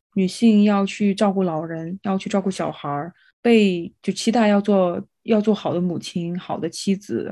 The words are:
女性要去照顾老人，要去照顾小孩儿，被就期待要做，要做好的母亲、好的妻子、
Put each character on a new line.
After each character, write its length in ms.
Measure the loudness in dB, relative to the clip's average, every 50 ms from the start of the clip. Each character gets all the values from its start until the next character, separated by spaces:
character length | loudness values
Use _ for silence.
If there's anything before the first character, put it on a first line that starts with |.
| _ _ -2
女 100 | 0 0
性 380 | 0 0 2 4 6 6 6 6
要 220 | 4 4 2 0
去 280 | -2 -2 -2 0 0 0
照 180 | 2 0 0
顾 120 | 2 0 -2
老 200 | -2 -2 -4 -6
人， 340 | -6 -8 -8 -8 -10 -10 -8 -4
要 140 | -4 -4
去 120 | -4 -4 -2
照 120 | -2 -2
顾 80 | -2 -2
小 220 | -4 -4 -4 -6
孩 160 | -6 -8 -8
儿， 260 | -6 -6 -6 -6 -10 -14 _ _ _ _ _
被 520 | 2 4 6 6 6 4 2 -2 -6 -10 -14 _
就 120 | -6 -6 -6
期 180 | -4 -2 0
待 160 | 2 2 4
要 140 | 4 4 2
做， 440 | 2 4 4 4 4 2 0 -4 -8 _ _ _ -2
要 180 | 0 0 2
做 120 | 2 2 0
好 200 | 0 0 -4 -2
的 80 | -2
母 180 | -2 -2 -4 -6
亲、 400 | -8 -8 -8 -6 -6 -6 -6 -8
好 180 | -8 -8 -8
的 120 | -6 -6 -8
妻 260 | -8 -4 -2 -2 -2
子、 340 | -2 -4 -6 -6 -6 -6 -6